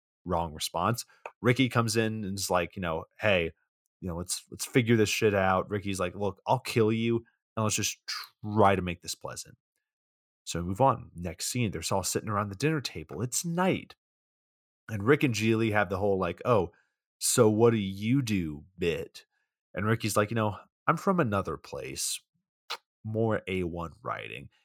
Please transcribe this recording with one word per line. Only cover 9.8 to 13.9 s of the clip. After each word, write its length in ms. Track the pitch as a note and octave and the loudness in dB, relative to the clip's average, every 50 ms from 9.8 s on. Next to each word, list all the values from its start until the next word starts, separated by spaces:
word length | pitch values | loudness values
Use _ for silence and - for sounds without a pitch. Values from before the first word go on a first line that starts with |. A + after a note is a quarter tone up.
| _ _ _ _ _ _ _ _ _ _ _ _ _ | _ _ _ _ _ _ _ _ _ _ _ _ _
So 160 | - - E2 | -8 -6 -4
we 80 | F2 F2 | -4 -2
move 120 | G2 G#2 | 0 2
on. 280 | C3 C3+ A#2+ - - - - | 4 4 2 0 -4 -12 -12
Next 300 | - F2 F2 - - - | -10 -8 -8 -8 -8 -6
scene, 240 | - - B2 A#2+ G#2 | -4 -2 0 0 -2
they're 120 | - - - - | -2 -4 -4 -2
all 120 | G#2+ G2 | -2 0
sitting 260 | F2+ - - G#2 - G#2 | 0 -2 -4 -4 -2 -2
around 220 | G#2 G2+ G#2 G2+ | -2 -2 -2 -2
the 40 | F#2+ | -4
dinner 240 | F#2+ C3+ D3+ D#3+ D3+ | -2 -2 0 0 -2
table. 420 | B2 - - - D#2 - - E2+ | -4 -6 -10 -12 -12 -10 -8 -6
It's 220 | A2 B2 - - - | -6 -4 -4 -4 -4
night. 500 | E3+ E3 F3 F#3 F#3+ C#3+ - - - | -2 -2 0 0 0 0 -2 -4 -10